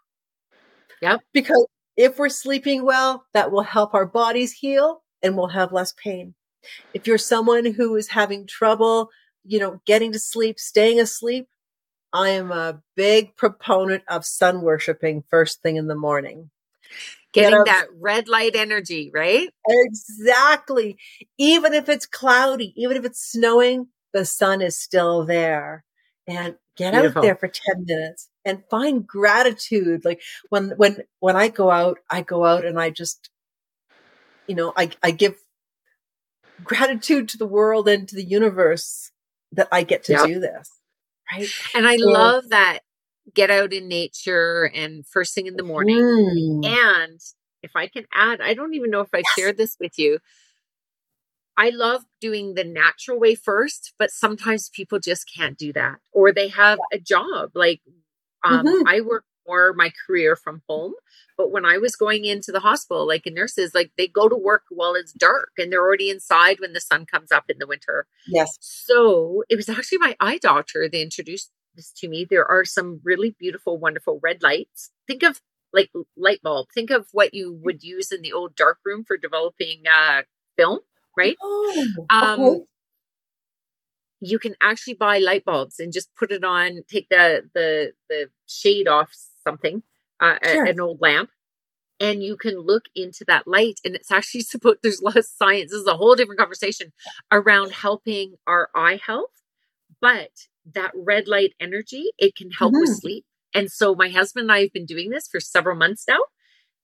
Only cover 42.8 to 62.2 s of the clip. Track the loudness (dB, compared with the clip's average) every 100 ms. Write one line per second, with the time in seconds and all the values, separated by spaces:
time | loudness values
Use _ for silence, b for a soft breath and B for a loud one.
42.8 | _ _ _ _ _ 2 4 4 0 -4
43.8 | -6 -6 -6 -8 -4 0 0 0 -2 -4
44.8 | -10 -12 -6 -4 -4 -6 -8 -8 -8 -2
45.8 | 2 4 4 4 4 2 0 -2 0 2
46.8 | 4 2 -2 -12 -20 _ _ _ -8 -6
47.8 | -6 -10 -6 0 0 0 -4 -4 -6 -6
48.8 | -4 -2 -2 -2 -2 -2 -2 -2 -4 -6
49.8 | -10 0 0 0 _ _ _ _ _ _
50.8 | _ _ _ _ _ _ _ 0 0 2
51.8 | -2 -2 -8 _ -6 -6 -6 -6 -6 0
52.8 | 0 0 -6 2 2 2 0 -2 -2 -6
53.8 | -12 -4 -4 -2 -4 -4 -4 -4 -6 -14
54.8 | -8 -6 -4 -6 -8 -8 -8 -8 -10 -6
55.8 | -6 -8 _ 4 4 4 0 4 4 4
56.8 | -2 -6 0 0 0 -8 -6 0 0 -2
57.8 | _ _ _ _ _ _ 0 2 2 2
58.8 | 2 0 -2 -6 _ _ -4 2 2 2
59.8 | -2 -4 -4 0 2 0 -4 -12 -10 -8
60.8 | -8 -14 _ b b b -2 0 0 2
61.8 | 0 -2 -2 -2